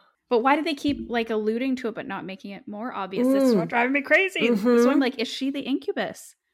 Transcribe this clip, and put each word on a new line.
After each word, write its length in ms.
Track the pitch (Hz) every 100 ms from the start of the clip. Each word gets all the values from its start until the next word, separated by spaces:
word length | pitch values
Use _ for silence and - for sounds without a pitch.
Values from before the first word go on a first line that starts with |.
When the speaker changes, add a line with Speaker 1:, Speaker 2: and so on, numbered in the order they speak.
| _ _ -
Speaker 1:
But 100 | 240
why 160 | 262 302
do 80 |
they 100 | 320
keep, 360 | 285 285 254 226
like, 200 | 233 226
alluding 460 | 214 214 226 269 254
to 100 | 226
it 60 | 214
but 120 | -
not 180 | 190 175
making 260 | 190 202
it 160 | 190 -
more 240 | 208 247
obvious? 340 | 196 190 190 254
This 160 | 269
is 100 | 262
Speaker 2:
Mm. 60 | 208
Speaker 1:
what 80 | 165
driving 240 | 240 247
me 80 | 277
crazy. 460 | 277 311 381 349 254
This 100 | 214
Speaker 2:
Mm-hmm. 260 | 233 240 240
Speaker 1:
one, 120 | 285
like, 200 | 262 -
is 80 | 226
she 240 | - 262
the 100 | 277
incubus? 720 | 254 269 - 311 190 - - _ _